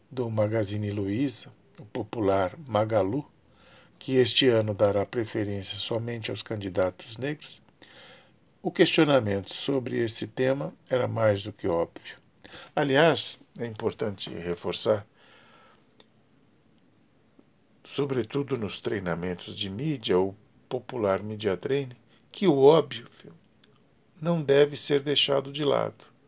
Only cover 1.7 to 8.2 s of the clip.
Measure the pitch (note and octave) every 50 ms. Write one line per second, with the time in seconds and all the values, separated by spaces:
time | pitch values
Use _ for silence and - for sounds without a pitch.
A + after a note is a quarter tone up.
1.7 | _ - A2 - - B2+ A2 - - A#2 G2+ F#2+ G2 G2 F#2+ F2+ - - D3+ B2
2.7 | G#2+ G#2 A2+ G#2+ A2+ G#2 F#2+ G2 A#2 - - - _ _ _ _ _ _ - -
3.7 | - - - _ _ - - C3 C3 B2+ B2 A2+ - - C#3 B2+ A#2 A2+ G#2+ G#2+
4.7 | G2+ F#2+ G#2+ G2+ G2 G2+ F#2+ - - B2 G#2+ - - A2+ G#2 G#2 G2+ G2 G2 -
5.7 | G2+ G2+ - - A#2+ A2+ A#2 A#2+ A#2 A2+ G#2 - G#2+ - - - A#2 G#2 G2 F#2+
6.7 | F2 B2+ C#3 - - - - - G#2+ A2+ B2+ D3 D#3 - - - - - _ _
7.7 | _ _ - - - - - - - -